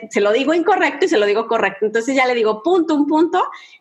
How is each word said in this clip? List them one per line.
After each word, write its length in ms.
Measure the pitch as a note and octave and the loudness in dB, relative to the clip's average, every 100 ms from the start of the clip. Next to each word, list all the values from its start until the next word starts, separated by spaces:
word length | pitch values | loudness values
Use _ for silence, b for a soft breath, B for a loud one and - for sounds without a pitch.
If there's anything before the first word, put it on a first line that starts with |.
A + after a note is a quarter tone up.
| G#3+ | -6
se 120 | A3+ | -2
lo 100 | G3+ | 2
digo 240 | A#3 C#4 E4+ | 2 0 0
incorrecto 500 | E4 F#4+ E4 - F#4 | 0 0 0 0 0
y 20 | |
se 100 | C4+ | 2
lo 80 | G3+ | 2
digo 180 | G#3 A#3 | 0 -2
correcto. 400 | A3+ G3 F#3+ G#3+ | -2 -2 -2 -2
Entonces 300 | A3+ A#3 C4+ | -2 -2 0
ya 100 | B3+ | 0
le 80 | |
digo 300 | A#3+ G#3+ G#3+ | 0 0 0
punto, 320 | E4+ F#4 D#4+ D4+ | 0 0 2 0
un 100 | C#4+ | 0
punto, 380 | D#4 E4+ F4+ B4 B B B | 2 2 0 -4 B B B